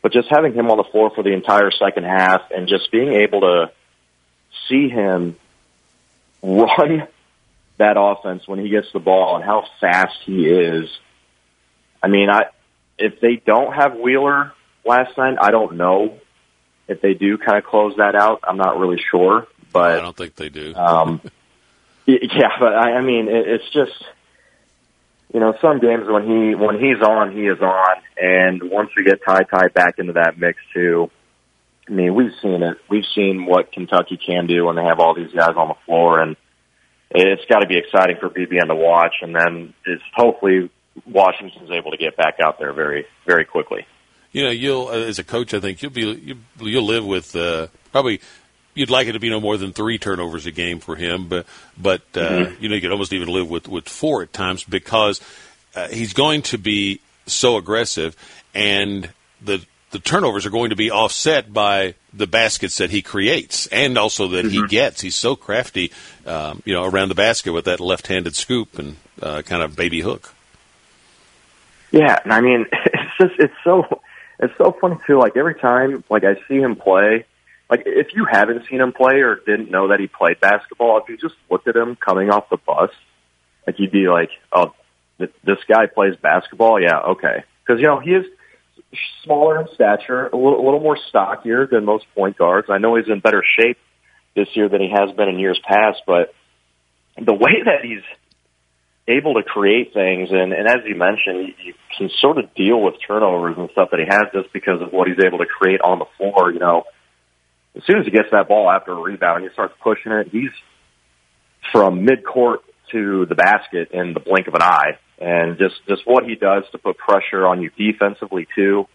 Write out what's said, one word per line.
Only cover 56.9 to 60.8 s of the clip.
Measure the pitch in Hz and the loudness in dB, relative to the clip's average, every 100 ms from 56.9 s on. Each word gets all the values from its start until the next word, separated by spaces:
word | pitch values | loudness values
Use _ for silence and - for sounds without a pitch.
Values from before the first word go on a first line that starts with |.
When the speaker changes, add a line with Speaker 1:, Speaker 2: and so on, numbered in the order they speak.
| 98 _ _ - | -8 _ _ -10
Speaker 2:
so | - 127 113 | -2 0 0
aggressive, | 87 110 120 - 80 - - - _ | -2 -4 -4 -6 -8 -10 -20 -20 _
and | 98 104 101 101 98 87 _ _ _ | -4 0 0 -2 -6 -12 _ _ _
the, | 101 95 87 _ _ | -6 -6 -8 _ _
the | 101 | -10
turnovers | - 175 160 101 98 | -4 -2 -2 -4 -6
are | |
going | 107 120 | -4 -4
to | |
be | 101 | -4